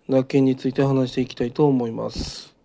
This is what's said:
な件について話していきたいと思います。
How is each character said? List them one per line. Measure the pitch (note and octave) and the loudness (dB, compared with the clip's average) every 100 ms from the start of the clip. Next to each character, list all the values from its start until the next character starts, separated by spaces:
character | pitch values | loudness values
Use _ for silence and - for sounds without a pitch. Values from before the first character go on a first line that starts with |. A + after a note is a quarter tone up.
| - | -2
な | C3 | 0
件 | C3 C#3+ | 2 4
に | C3+ C3 | 4 2
つ | C3+ | -2
い | |
て | B2+ | 0
話 | C#3 C3+ B2+ | 2 2 0
し | |
て | C3 | -2
い | B2 | -6
き | - | -4
た | A#2+ | -4
い | |
と | A#2+ D3+ | 2 2
思 | C3+ A#2 | 2 -2
い | |
ま | A2+ A2+ | -6 -8
す。 | - - - - _ | -8 -8 -10 -16 _